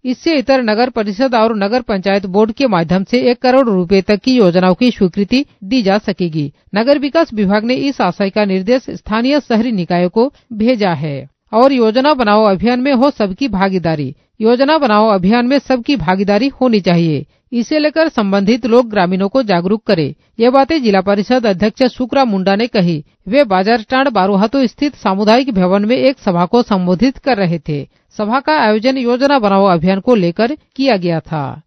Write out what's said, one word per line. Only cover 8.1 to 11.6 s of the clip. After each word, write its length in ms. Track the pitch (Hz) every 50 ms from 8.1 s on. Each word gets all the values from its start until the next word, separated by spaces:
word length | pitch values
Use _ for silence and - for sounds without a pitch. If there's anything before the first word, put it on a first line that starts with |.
| 170 - 202 196
का 160 | - 214 208
निर्देश 440 | 202 190 190 185 196 247 269 - -
स्थानीय 500 | - 180 _ - 214 220 233 262 294 294
शहरी 320 | - _ 240 214 226 254
निकायों 380 | 233 185 170 - 180 175 180 180
को 220 | _ 220 233 285 _ _ _ _ 233
भेजा 400 | 202 214 240 262 214 208 185 170
है। 360 | 131 156 156 143 135 131 139 _ _ _ _ 220
और 200 | 220